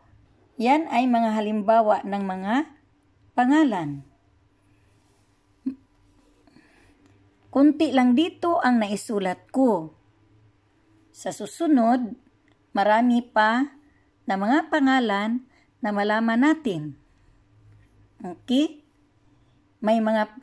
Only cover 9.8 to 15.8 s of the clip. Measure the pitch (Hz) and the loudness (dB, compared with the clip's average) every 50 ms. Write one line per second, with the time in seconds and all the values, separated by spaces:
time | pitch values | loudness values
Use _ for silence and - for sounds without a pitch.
9.8 | 160 156 - _ _ _ _ _ _ _ _ _ _ _ _ _ _ _ _ _ | -2 -8 -16 _ _ _ _ _ _ _ _ _ _ _ _ _ _ _ _ _
10.8 | _ _ _ _ _ _ _ - - 190 - - 214 - - - 330 330 311 247 | _ _ _ _ _ _ _ -14 -12 -12 -10 -10 -12 -12 -8 -4 0 2 2 4
11.8 | 226 226 247 254 247 196 - - _ _ _ _ _ _ _ _ _ _ - 208 | 4 4 2 0 -2 -6 -10 -14 _ _ _ _ _ _ _ _ _ _ -2 0
12.8 | 196 208 214 226 240 247 240 240 240 - - 220 214 214 226 247 277 285 - - | 2 4 4 4 4 2 2 0 -2 -2 0 2 2 2 2 0 -2 -4 -6 -12
13.8 | _ _ _ _ _ _ _ _ _ - 196 190 196 220 269 320 330 - 320 311 | _ _ _ _ _ _ _ _ _ -6 -6 -4 0 0 0 0 0 0 -2 0
14.8 | 269 262 262 262 240 214 196 196 208 220 233 247 - _ _ _ _ _ _ _ | 2 2 2 2 0 0 -2 -2 -2 -4 -4 -6 -6 _ _ _ _ _ _ _